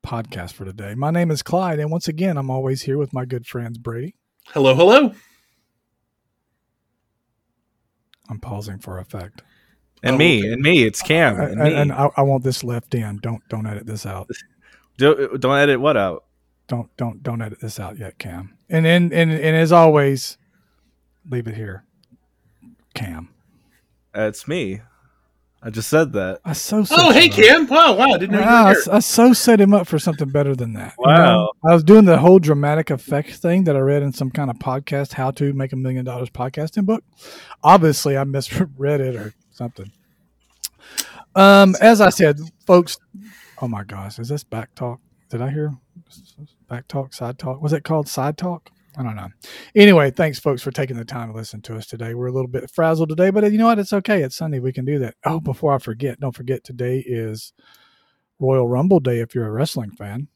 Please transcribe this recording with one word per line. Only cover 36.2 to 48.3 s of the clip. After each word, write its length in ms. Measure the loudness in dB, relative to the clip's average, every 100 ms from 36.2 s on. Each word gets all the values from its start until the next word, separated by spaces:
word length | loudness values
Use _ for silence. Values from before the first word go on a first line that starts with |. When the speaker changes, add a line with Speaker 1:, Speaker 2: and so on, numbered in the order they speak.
| -12
Speaker 1:
podcasting 560 | -8 -10 -8 -8 -4 -2
book. 180 | -4 _ _ -20 -20 -20 -2
Obviously, 560 | 6 6 6 0 -2 -4
I 60 |
misread 800 | -4 -6 -8 -6 -6 -4 -4 -2
it 160 | -4 -8
or 160 | -14 _ _
something. 420 | _ -14 -14 -20 _ _ _ _ _ _ _ -18 _ -18 -14 -14 -16 -4 4
Um, 400 | 8 8 8 6
as 180 | 6 6
I 80 | 4
said, 320 | 4 2 2 -8 _ 4
folks, 320 | 4 4 -10 _ -20 -20 -20 _ -10
oh 60 | -8
my 160 | -8
gosh, 340 | -10 -14 -14 -12
is 120 | -8
this 160 | -8 -8
back 280 | -12 -12 -10
talk? 260 | -10 -10 _ _ _
Did 140 | -8
I 80 | -6
hear 260 | -6 -6 -8 _ -20 _ _ _ _ -20 _ _
back 180 | -16 -10
talk, 260 | -10 -10
side 240 | -12 -12 -10
talk? 240 | -12 -8
Was 120 | -6
it 100 | -6
called 240 | -4 -6 -4
side 300 | -6 -6